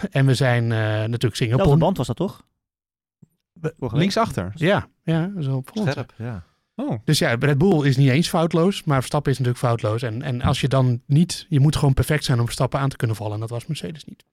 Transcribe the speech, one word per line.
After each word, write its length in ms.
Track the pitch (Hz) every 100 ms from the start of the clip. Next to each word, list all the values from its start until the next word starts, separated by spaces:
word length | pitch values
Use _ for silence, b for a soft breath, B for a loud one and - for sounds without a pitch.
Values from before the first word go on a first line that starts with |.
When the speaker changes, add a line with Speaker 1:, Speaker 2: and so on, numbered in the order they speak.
| -
Speaker 1:
en 160 | 143 135
we 80 |
zijn, 380 | 123 135 120 117
eh, 60 | 113
natuurlijk 580 | 107 107 110 117 117 -
Singapore. 280 | 117 123 190
Speaker 2:
Welke 120 | 143
band 120 | 160 196
was 100 | -
dat, 100 | 120
toch? 260 | 196 - _ _ _ _ _ _ _ _ _ _ _
Speaker 1:
We-, 80 | -
Speaker 2:
Vorige 200 | 156 -
week? 120 | 127
Speaker 3:
linksachter. 600 | 113 185 202 226 - 90
Speaker 1:
Ja, 320 | 101 156 190 - _
ja, 240 | - 160 170
dat 100 | 202
is 100 | 139
wel 100 | 135
opvallend. 340 | 131 - 196
Speaker 4:
Scherp, 200 | 143 127 -
ja. 300 | 113 107 - _ _ -
Speaker 3:
Oh. 220 | 277 120
Speaker 1:
Dus 140 | - 151
ja, 160 | 165 117
Red 200 | 139 143
Bull 260 | 185 160 143
is 100 | 131
niet 120 | 139
eens 200 | 127 170
foutloos, 560 | 180 170 165 175 196
maar 120 | - 139
Verstappen 340 | - 151 143
is 60 | 131
natuurlijk 260 | 123 120 127
foutloos. 360 | 117 107 110
En, 200 | 123 110
en 180 | 143 123
als 180 | 131 143
je 80 | 135
dan 340 | 135 127 120 -
niet, 400 | 143 175 - -
je 120 | 147
moet 160 | 143 -
gewoon 180 | 147
perfect 300 | 135 131 151
zijn 140 | - 123
om 60 |
Verstappen 360 | 117 - 131 143
aan 80 | 139
te 80 | -
kunnen 200 | 123 107
vallen. 180 | 107
En 60 | 104
dat 100 | 113
was 160 | 120 -
Mercedes 380 | 147 175 156
niet. 200 | - - _